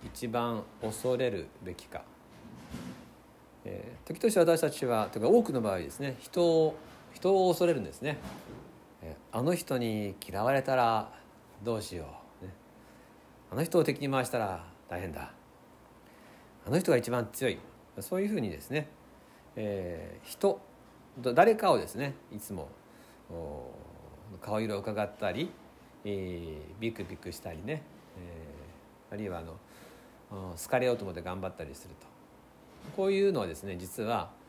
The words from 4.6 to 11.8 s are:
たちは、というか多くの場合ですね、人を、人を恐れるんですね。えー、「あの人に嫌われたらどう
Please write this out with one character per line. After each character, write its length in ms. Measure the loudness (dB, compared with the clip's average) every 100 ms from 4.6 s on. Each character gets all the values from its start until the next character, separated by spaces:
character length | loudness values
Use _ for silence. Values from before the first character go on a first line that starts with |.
た 80 | 4
ち 140 | 2 2
は、 240 | 4 2
と 80 | 2
い 20 |
う 20 |
か 60 | 8
多 140 | 8
く 100 | 8
の 80 | 2
場 120 | 2
合 40 | 0
で 120 | -2
す 100 | -6
ね、 160 | -6 -6
人 240 | -4 2
を、 320 | 6 6 4 2 -10 -20 -20
人 340 | -2 4 6 6
を 20 |
恐 180 | 6 4
れ 60 |
る 80 | 4
ん 20 |
で 80 | -2
す 80 | -4
ね。 160 | -4 -4 -6 -12 -14 -16 -18 -20 -20 -16
え 140 | -14 -14
ー、 0 | -6 0
「あ 40 |
の 100 | 2
人 240 | 0 0 0
に 380 | 0 0 -2 -6 -6
嫌 160 | 0
わ 80 | 4
れ 100 | 4
た 140 | 4 4
ら 380 | 4 4 0 -10 -20 -20 -20 -8
ど 120 | -4
う 60 | -2